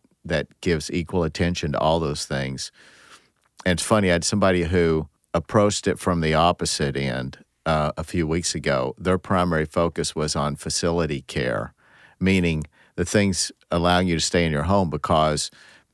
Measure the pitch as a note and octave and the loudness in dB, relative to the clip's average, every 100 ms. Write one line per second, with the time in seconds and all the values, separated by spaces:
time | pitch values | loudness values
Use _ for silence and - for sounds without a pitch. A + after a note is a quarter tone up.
0 | _ _ - D#2 C#2 _ F#2 D#2+ - F2 | _ _ -4 -4 -4 _ -2 0 -2 -4
1 | D#2+ F#2+ D#2 - F2 F2 D#2+ - D#2 E2 | -2 -2 -2 0 -2 -2 -2 0 2 2
2 | D#2 C#2+ - C#2 C2+ C2 - - - - | 0 -4 -6 -4 -4 -6 -10 -14 -20 -20
3 | - - _ _ _ - F#2 E2+ - A2 | -20 -20 _ _ _ -6 -2 0 2 2
4 | F#2+ E2+ - G#2 G2 F2+ E2 F#2 E2 D#2+ | 4 2 2 2 2 2 2 2 4 2
5 | D2+ _ _ - - A2 G2+ - G2 - | -2 _ _ -4 0 2 2 2 -2 -2
6 | - F2 D#2 D#2 E2+ - - - C#2+ C#2 | 0 2 2 4 4 2 -2 -2 -2 -2
7 | C#2 B1+ C2 - _ _ D#2+ D#2 D2+ - | -4 -4 -8 -12 _ _ -2 0 0 -4
8 | D#2+ F2+ D#2 E2 E2+ D#2+ D2 C2+ B1+ - | -6 -2 -2 -2 -4 -4 -2 -2 -2 -4
9 | F2+ F2+ - F#2+ F2+ D#2+ D#2 F2 E2+ E2 | -2 -2 0 0 2 0 0 0 0 -2
10 | D#2 D#2 D2+ D#2 D2 D2 - - F2+ E2+ | -4 -4 -4 -2 -4 -4 -6 -4 0 0
11 | E2 C#2 - - B1 G#1+ A#1 - _ - | -2 -4 -8 -6 -4 -4 -6 -14 _ -20
12 | - - F#2 F#2+ F2 D#2 D2+ _ _ - | -20 -2 2 2 2 0 -6 _ _ -4
13 | E2+ G#2+ G2+ F2+ - - - E2+ F2 F2+ | 0 2 2 0 -4 -8 -4 0 2 4
14 | F#2 D#2+ - F2+ E2+ D2 D#2+ G2+ F2 D2+ | 2 0 0 0 2 0 2 2 2 -2
15 | - E2 D#2 D2 - - - - _ | 0 2 2 0 -4 -12 -20 -20 _